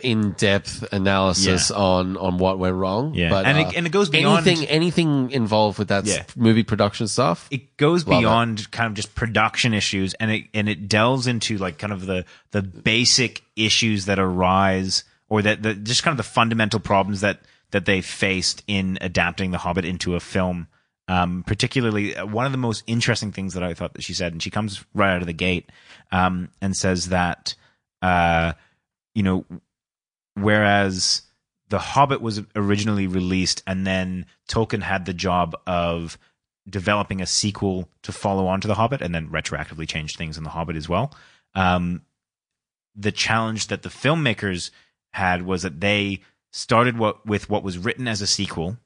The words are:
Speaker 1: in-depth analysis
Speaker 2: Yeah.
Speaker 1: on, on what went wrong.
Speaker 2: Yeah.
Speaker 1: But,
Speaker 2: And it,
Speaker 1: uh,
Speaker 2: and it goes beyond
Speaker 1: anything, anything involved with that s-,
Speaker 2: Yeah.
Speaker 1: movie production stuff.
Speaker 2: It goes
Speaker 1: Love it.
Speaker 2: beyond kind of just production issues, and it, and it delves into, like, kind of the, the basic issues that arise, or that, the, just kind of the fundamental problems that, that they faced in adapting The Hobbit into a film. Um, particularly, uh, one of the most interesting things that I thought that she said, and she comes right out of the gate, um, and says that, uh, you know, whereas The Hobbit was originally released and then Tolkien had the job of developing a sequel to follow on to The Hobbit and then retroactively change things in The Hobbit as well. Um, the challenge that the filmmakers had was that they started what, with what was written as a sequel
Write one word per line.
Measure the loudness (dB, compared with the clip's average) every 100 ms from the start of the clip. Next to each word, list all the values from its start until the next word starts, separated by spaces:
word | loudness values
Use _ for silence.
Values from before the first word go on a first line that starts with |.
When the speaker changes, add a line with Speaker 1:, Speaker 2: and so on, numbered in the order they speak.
| 0
Speaker 1:
in-depth | 0 0 0 2 2 0 -10 -4
analysis | 0 2 4 4 2 2 2 0
Speaker 2:
Yeah. | 2
Speaker 1:
on, | 4 4 0 -2
on | -2 2
what | 2 2
went | 0 0
wrong. | 0 -2 -2
Speaker 2:
Yeah. | 0 2
Speaker 1:
But, | 2 2
Speaker 2:
And | 2
it, | 0
Speaker 1:
uh, |
Speaker 2:
and | -2 0
it |
goes | 0 2
beyond | 4 4 4 4
Speaker 1:
anything, | 2 2
anything | 2 2 2 2 2 0
involved | 0 2 4 2 2
with | 0
that | 0 0
s-, | -2
Speaker 2:
Yeah. | -4 2
Speaker 1:
movie | 4 6
production | 4 2 0 0 -4
stuff. | 0 0 0 -6
Speaker 2:
It | -10 -8 0
goes | 2 2 2
Speaker 1:
Love | 2
it. |
Speaker 2:
beyond | 4 4 2 -2 -6
kind | -4 -4
of |
just | -4 -8
production | -4 -2 2 2 2 0
issues, | 2 0 -2 -2
and | -2 -2
it, | -2 -4
and | -2 -2
it | -2 0
delves | 4 4 2 0
into, | -2 -2 -2
like, | -4 -4
kind | -6
of | -6
the, | -4 -4 -6 -14 _
the | -4
basic | -4 -2 2 4 4 4 2 -4 _ -2
issues | 0 2 2 0
that | 0 0
arise, | 2 2 4 4 4 2 0 -4 -6 _ -2
or | 0
that, | 2 2
the, | -2
just | -4 -2 0
kind | 0
of | -2
the | -2
fundamental | 2 2 2 2 0
problems | 2 2 2 0
that, | 0 -2 _ _ _
that | -2 2
they | 0
faced | 0 -2 0 0 -2 -4 -2
in | -2 0 -4
adapting | -4 0 0 0 -4
The | -4
Hobbit | -2 -2 -2
into | -4 -4 -4
a |
film. | -2 -2 -2 -4 -8 _ _ _ -2
Um, | 0 0 -2
particularly, | -2 -2 0 2 0 0 -2
uh, | -6
one | -6 -4 -2
of |
the | -2
most | -2 -4 -2
interesting | 0 2 0 -2
things | -6 -6
that | -4
I | -6
thought | -6 -8
that | -8
she | -8
said, | -4 -4
and | -4
she | -6
comes | -4 -4 -8 -6
right | 0 2
out | 2
of | -2
the |
gate, | -2 0 -2 -4 -20 -20 -20 -4
um, | 2 2 0 -6 -6
and | -6 -2
says | 0 0 0
that, | 0 0 -4 -10 -12 _ _ _ -4
uh, | 2 4 4 4 0 -4 _ _ _ _ _
you | -2
know, | 0 0 -4 -14 _ _ _ _ _ _ _
whereas | -2 2 4 6 4 2 0 -2 -2 -6 _ _ _ -6
The | -6
Hobbit | 0 2 2 2
was | -2 -6 -6 -2
originally | 2 2 2 0 0
released | 0 0 0 0 -2 -4
and | -4 0
then | 0 -2 -6 -10 _ -6
Tolkien | -2 0 -2
had | -2 -4 -4
the |
job | -4 0 2 0 -4 -4
of | -2 0 -2 -6 -12 _ _ _ _ -10
developing | -4 0 0 0 -6
a | -4
sequel | -2 -2 0 -2 -2 -6 _
to | -14
follow | -4 -2 0 0
on | 0
to | 0
The |
Hobbit | 0 0 0
and | -4
then | -4 -4
retroactively | -6 -4 -6 -8 -10 -8
change | -6 -8 -8
things | -10 -10
in |
The | -10
Hobbit | -8 -6 -6
as | -2
well. | -2 -2 -8 -20 _ _
Um, | 0 2 2 0 -6 _ _ _ _ _ _ _ _ _
the | -6 -4
challenge | -2 0 0 0 -4 -6
that | -6
the | -10
filmmakers | -4 0 2 0 0 -2 -4 -8 _ _ _ _
had | -2 0 0
was | -2 -4
that | -4 -2
they | 0 2 0 -4 _ _ _
started | -10 0 4 4 2
what, | -2 -2 -4
with | -4 -2
what | -4
was | -4 -6
written | -6 -4 -4
as | -4
a | -2
sequel | -2 -4 -4 -6 -8